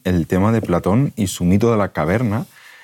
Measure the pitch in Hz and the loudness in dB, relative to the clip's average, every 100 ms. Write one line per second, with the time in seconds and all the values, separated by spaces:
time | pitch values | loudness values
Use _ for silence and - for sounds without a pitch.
0 | - 90 78 92 101 113 - 87 90 110 | -2 -2 0 0 2 0 0 -2 0 0
1 | 139 - 101 - 87 98 117 113 95 - | 0 -2 -6 -2 0 2 2 2 -2 -2
2 | 78 104 123 107 185 - - - | -2 0 -2 -4 -6 -16 -20 -20